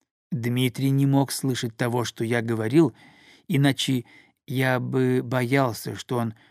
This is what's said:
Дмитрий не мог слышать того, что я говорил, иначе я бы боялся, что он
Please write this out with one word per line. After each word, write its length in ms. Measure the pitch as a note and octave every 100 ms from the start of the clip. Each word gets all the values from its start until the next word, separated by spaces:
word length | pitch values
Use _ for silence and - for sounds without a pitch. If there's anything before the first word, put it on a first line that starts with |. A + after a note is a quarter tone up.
| _ _ -
Дмитрий 600 | A#2+ A#2 A#2+ B2+ A2+ C3+
не 160 | C3+ C#3
мог 240 | C#3 C3+
слышать 460 | - C3+ B2 A#2+ -
того, 280 | B2 A#2+
что 200 | A2+ -
я 180 | A2+ A#2+
говорил, 520 | A2+ A2+ A2 C#3+ D3 - - _ - - -
иначе 580 | C#3+ C#3+ C3 - B2+ - - _ _ -
я 340 | B2+ C3 B2+
бы 400 | B2 C3 B2+ B2+
боялся, 720 | B2 B2+ A#2+ C#3 C3 G#2+ A#2+
что 220 | G#2+ - A#2+
он 180 | A#2 - _